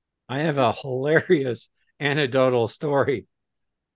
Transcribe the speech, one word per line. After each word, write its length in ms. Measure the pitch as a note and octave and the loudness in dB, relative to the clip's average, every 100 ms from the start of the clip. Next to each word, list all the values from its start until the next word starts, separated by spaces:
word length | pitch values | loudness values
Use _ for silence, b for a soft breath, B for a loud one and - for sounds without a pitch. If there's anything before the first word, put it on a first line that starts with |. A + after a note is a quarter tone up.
| _ _ - | _ _ -10
I 120 | C3+ | -4
have 180 | D#3+ C#3+ | -2 0
a 160 | A#2+ | 0
hilarious 960 | - C#3 B2+ C#3 D#3+ - E3+ C3 A2+ - _ _ - | 0 -6 -6 2 2 2 0 0 -6 -12 _ _ -6
anecdotal 680 | D3 C#3+ C#3 C3 C3 B2 A2+ | -2 0 0 2 4 2 0
story. 580 | - D3+ C#3 B2 A2+ - _ _ _ _ _ _ | -4 -2 0 0 -2 -6 _ _ _ _ _ _